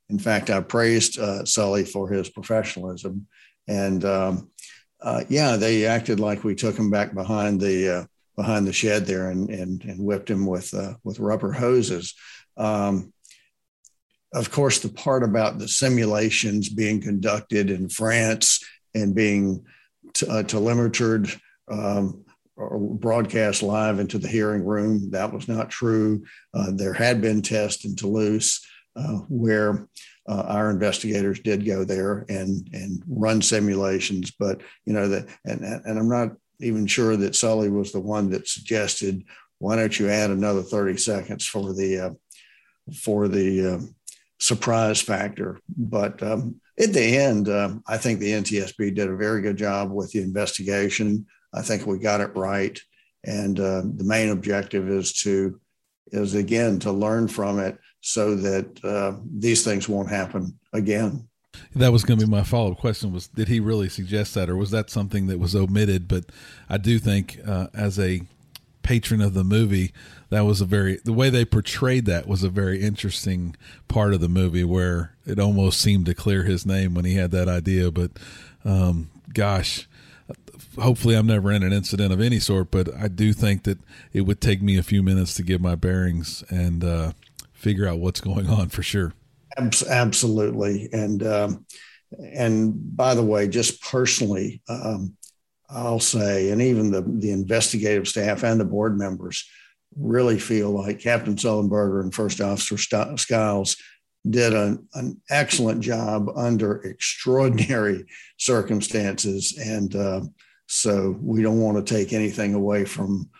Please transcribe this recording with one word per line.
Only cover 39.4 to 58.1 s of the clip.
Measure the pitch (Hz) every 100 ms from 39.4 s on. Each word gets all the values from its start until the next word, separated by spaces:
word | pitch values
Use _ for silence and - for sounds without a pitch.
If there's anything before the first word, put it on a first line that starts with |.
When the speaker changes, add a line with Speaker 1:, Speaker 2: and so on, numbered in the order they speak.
| _ -
Speaker 1:
"Why | 95
don't | 113 107 -
you | 101
add | 107 107
another | 95 104 98
thirty | 92 104 98 92
seconds | - 101 92 104
for | - 104 98
the, | 95 95 95
uh, | 92 87 _ - - _ _ _ - -
for | - 104 101
the, | 101 95 95 92
uh, | 90 - - - - _ -
surprise | - 113 - 113 110 104
factor?" | - 98 101 - 95 92 - -
But, | 113 113 101 -
um, | 107 110 110 - _ -
at | 220
the | 175 113 131
end, | 139 107 101
um, | 101 101 101 -
I | 110
think | 127 104
the | 104
N | 107
T | 98 104
S | 90
B | - 101
did | 98 98
a | 95
very | 107 110
good | 104 98
job | 104 98 98
with | 101 90
the | 107
investigation. | 95 98 101 - 95 101 101 - 107 107 104 _ _
I | -
think | 107 107 104
we | 95
got | 107 104
it | 101
right. | 98 95 98 98 101 - _ _ _
And, | 98 104 98 98
uh, | 98 92
the | 95 104
main | 98 110 107
objective | 98 104 101 98 98 95
is | 98 92 -
to, | 104 98 95 95 _ _ _ _ -
is | 104 101
again, | 104 98 117 117 95
to | 104
learn | 98 107 113 110
from | - 101 101
it | 95 - _ _
so | -